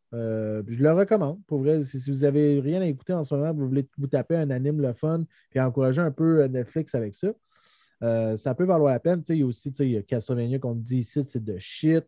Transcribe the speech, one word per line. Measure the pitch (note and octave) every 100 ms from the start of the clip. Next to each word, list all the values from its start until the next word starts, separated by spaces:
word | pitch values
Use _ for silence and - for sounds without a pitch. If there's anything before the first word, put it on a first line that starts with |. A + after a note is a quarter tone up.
| _
Euh, | A#2 A2+ A2 G#2+ G#2+ G#2
je | A#2
le | D3
recommande. | E3+ G3+ A3 C#3+ F#3 -
Pour | D3
vrai, | C3+ D#3
si, | C3+ C3+
si | C3
vous | C3+
avez | C#3+ C#3+ D3 C#3+
rien | C3+ F3+
à | F3+
écouter | C3+ -
en | F3+
ce | D3 C#3+
moment, | D#3
vous | D#3 C3
voulez | C3+ C3 -
vous | C#3
taper | C#3+ - E3
un | D3
anime | B2+ C3+ D3+
le | C#3
fun | A2+ D#3 E3 E3 _ _
puis | C3+
encourager | C3 A#2+ C3 C3
un | E3+
peu, | C#3 E3 D#3+
euh, | C3+
Netflix | B2+ A#2+ E3 D#3 B2+
avec | G#2+ G2+
ça, | F#3+ - _ _ _ _ _ _
euh, | A#2 A2+ A2+ A2
ça | -
peut | A2 F#3
valoir | E3+ C#3+
la | B2
peine. | E3 F3+
Tu | D#3
sais, | D#3+
il |
y |
a | C3
aussi, | A#2 C#3+
tu | C3
sais, | C3+
il |
y | A2+
a |
Castlevania | - B2 G#2+ A#2+ A#2 C3
qu'on | B2+ A#2
dit | A2+ B2+
ici, | A#2 D3 C3+
c'est | B2
de | A2 F#2
shit. | - - D#3 E3